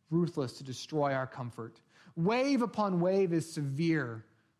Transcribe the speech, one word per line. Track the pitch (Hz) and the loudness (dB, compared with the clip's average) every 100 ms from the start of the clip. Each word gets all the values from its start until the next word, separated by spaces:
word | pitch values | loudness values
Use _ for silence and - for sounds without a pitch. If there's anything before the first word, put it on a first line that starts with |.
| - | -4
ruthless | 165 170 - 127 | 0 0 -2 -4
to | - | -6
destroy | 135 120 - 151 143 | -12 -10 -6 0 0
our | 135 131 | 0 -4
comfort. | - 120 - 113 - _ _ - - | -8 -10 -10 -14 -16 _ _ -12 -2
Wave | 170 240 277 269 | 2 2 4 2
upon | 233 - 202 180 | 2 0 0 2
wave | 175 196 190 | 4 4 4
is | 165 - | 2 -2
severe | - 143 135 165 160 123 113 - _ _ | -4 -4 0 2 2 0 -6 -14 _ _